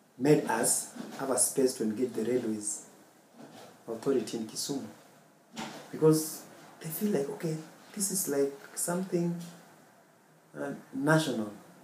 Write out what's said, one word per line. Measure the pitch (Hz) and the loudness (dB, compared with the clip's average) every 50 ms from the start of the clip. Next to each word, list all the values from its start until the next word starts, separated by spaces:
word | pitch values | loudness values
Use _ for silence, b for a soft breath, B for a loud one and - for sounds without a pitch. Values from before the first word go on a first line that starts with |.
| _ _ _ - | _ _ _ 2
made | 123 147 151 - - | 6 6 6 6 6
us | - 113 113 127 - - - - - - - - - - - | 2 0 2 2 2 2 0 -2 -6 -10 -12 -12 -10 -8 -6
have | 139 131 | -2 0
a | 123 | 2
space | 123 - - - 139 131 127 - | 2 2 2 4 4 4 4 4
to | - 113 | 2 -2
engage | 107 107 113 131 123 - | -2 0 0 -2 -2 0
the | 123 110 | -2 0
railways | 117 123 123 113 110 107 107 104 104 - - - - - - - - - - - - - - - - - - - - - - - | 2 2 2 2 0 -2 -4 -4 -6 -6 -8 -10 -16 -20 -20 -20 -20 -20 -20 -20 -20 -20 -20 -20 -20 -18 -20 -20 -20 -20 -14 -10
authority | - 113 - - 139 131 120 110 - - | -10 -8 -2 0 2 2 2 2 -2 -4
in | 113 110 | -6 -6
Kisumu. | 110 - - - - 143 131 110 110 - - - - - - - - - - _ _ - - - - - - - - | -6 -6 -6 -4 -4 -4 -4 -6 -8 -14 -18 -20 -20 -20 -20 -20 -20 -20 -20 _ _ -12 -10 -10 -10 -10 -14 -14 -10
Because | - - 156 156 156 156 - - - - - - - - - - - - | 0 6 6 8 8 6 2 -2 -8 -10 -14 -16 -20 -20 -20 -20 -16 -12
they | - 160 | -10 -8
feel | 156 - 214 208 | -4 -2 0 0
like, | 202 143 139 - | 2 0 0 -2
okay, | - - 175 160 156 156 - - - - - - - | -4 -4 -4 -4 -4 -4 -8 -12 -18 -20 -20 -12 -6
this | - - - | -4 -4 -2
is | 185 - - 143 | -2 -2 0 0
like | 143 139 139 139 - - - - - | 2 2 2 0 -2 -6 -16 -12 -8
something, | - - 175 175 185 190 190 185 170 170 170 175 170 - - - - - - - - - - - - - _ _ - _ _ - - _ - - | -4 -2 -2 0 -2 -2 0 0 0 2 0 0 -4 -6 -12 -14 -18 -20 -20 -20 -20 -20 -20 -20 -20 -20 _ _ -20 _ _ -20 -20 _ -16 -10
uh, | 143 143 143 135 - - - - | -8 -6 -6 -8 -10 -12 -10 -6
national, | 135 139 151 160 160 151 135 117 113 107 101 - - - - - - | 0 4 4 4 4 4 2 -2 -2 -4 -6 -8 -14 -18 -20 -20 -20